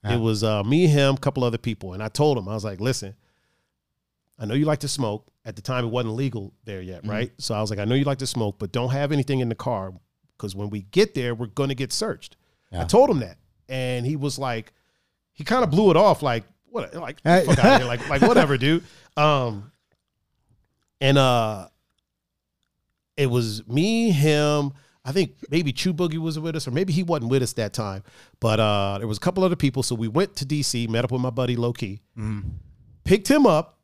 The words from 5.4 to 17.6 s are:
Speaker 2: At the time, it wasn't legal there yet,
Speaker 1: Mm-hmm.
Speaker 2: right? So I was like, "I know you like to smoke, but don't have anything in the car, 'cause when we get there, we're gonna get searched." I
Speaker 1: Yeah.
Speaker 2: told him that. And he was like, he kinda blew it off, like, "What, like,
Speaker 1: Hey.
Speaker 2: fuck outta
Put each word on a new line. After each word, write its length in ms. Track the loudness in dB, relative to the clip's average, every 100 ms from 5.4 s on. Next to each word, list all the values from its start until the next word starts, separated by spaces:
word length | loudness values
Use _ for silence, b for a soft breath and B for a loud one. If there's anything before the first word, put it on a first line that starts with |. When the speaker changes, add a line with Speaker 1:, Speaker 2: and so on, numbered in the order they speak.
| -18
Speaker 2:
At 100 | -14
the 60 |
time, 240 | -6 -4 -2
it 40 |
wasn't 260 | -4 -4 -4
legal 380 | -6 -6 -12 _ -14
there 160 | -12
yet, 200 | -12 -12
Speaker 1:
Mm-hmm. 60 | -8
Speaker 2:
right? 200 | -6 -6 _
So 160 | -6
I 80 | -4
was 80 | -4
like, 80 | -4
"I 60 | 0
know 80 |
you 100 | 0
like 140 | 0 -2
to 100 | -4
smoke, 280 | -4 -4 -4
but 140 | -6
don't 180 | -4 -2
have 220 | -2 -2
anything 280 | -2 0 -2
in 100 | -2
the 60 | -4
car, 380 | -6 -6 -8 -14 _ _ _ _
'cause 160 | -12 -8
when 160 | -8
we 100 | -8
get 320 | -2 2 2
there, 220 | 0 -6 -6
we're 100 | -8
gonna 280 | -2 -2 -2
get 180 | -4
searched." 420 | -4 -4 -6 -12 _ _ _ _
I 60 | -6
Speaker 1:
Yeah. 60 | 4
Speaker 2:
told 260 | 6 6
him 80 | 4
that. 180 | -2 -12 _ _ _
And 380 | -6 -4 -2 -4
he 80 | -2
was 240 | -4 -4
like, 340 | -6 -6 -8 _ _ _ _ _ _
he 100 | _
kinda 240 | -2 0 2
blew 240 | 4 6
it 60 | 6
off, 260 | 6 4
like, 220 | 0 -2 -6 _ _
"What, 240 | -8 -8 -10
like, 240 | -12 -4
Speaker 1:
Hey. 200 | 4 4 6
Speaker 2:
fuck 140 |
outta 180 | 6